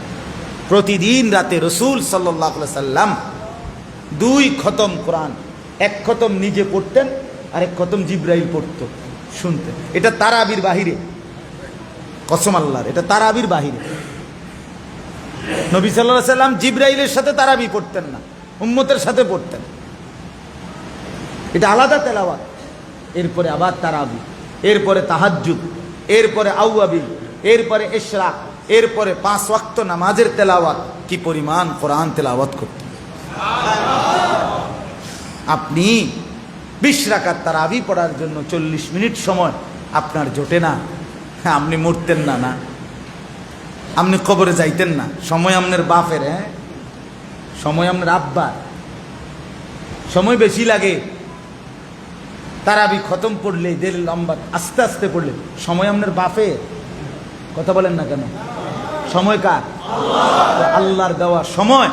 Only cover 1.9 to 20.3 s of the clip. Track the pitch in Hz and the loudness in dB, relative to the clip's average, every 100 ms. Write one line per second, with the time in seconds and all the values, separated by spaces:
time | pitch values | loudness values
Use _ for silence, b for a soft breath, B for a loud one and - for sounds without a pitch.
1.9 | 262 - 190 175 160 160 143 147 143 139 | 2 0 0 0 0 -2 -2 -6 -4 0
2.9 | 139 208 165 - - - - - - - | 2 2 0 -6 -10 -12 -12 -12 -12 -14
3.9 | - - 151 233 277 277 269 208 214 208 | -16 -8 0 4 6 4 2 0 2 0
4.9 | 170 - 160 147 - - - - - 208 | 0 -2 -2 -2 -8 -12 -16 -10 -2 0
5.9 | - - 226 226 190 196 196 196 196 - | 0 0 2 2 2 0 2 2 0 2
6.9 | 254 262 - - - - 156 175 175 175 | 2 2 -2 -10 -12 -6 -2 -2 0 -2
7.9 | 202 165 185 156 170 156 160 - - 120 | 0 0 0 2 2 2 -2 -4 -8 -10
8.9 | - - - - - 180 147 - - - | -10 -14 -14 -14 -6 -2 -2 -4 -8 -4
9.9 | 180 - - 214 233 202 214 190 175 170 | 2 2 4 4 6 4 2 2 2 0
10.9 | 170 - - - - - - - - - | -2 -6 -14 -16 -16 -16 -16 -14 -14 -16
11.9 | - - - - 165 202 175 151 127 113 | -16 -16 -10 -2 0 4 2 2 -2 -2
12.9 | 156 175 208 220 226 214 160 139 117 - | -2 2 4 4 4 2 0 0 -4 -8
13.9 | - - - - - - - - - - | -10 -10 -14 -14 -16 -16 -16 -16 -16 -16
14.9 | - - - - - - - - 185 202 | -14 -14 -14 -12 -10 -6 -2 2 2 4
15.9 | 220 233 247 247 254 262 208 247 240 269 | 4 4 4 4 4 4 4 2 4 4
16.9 | 277 277 262 285 285 269 262 226 208 - | 4 2 2 2 4 4 4 2 -4 -4
17.9 | 190 151 117 - - - - 220 247 262 | -6 -8 -10 -14 -18 -18 -6 0 2 2
18.9 | 262 - 202 196 180 - - - - - | 2 2 2 2 0 -4 -10 -12 -16 -16
19.9 | - - - - | -16 -16 -16 -16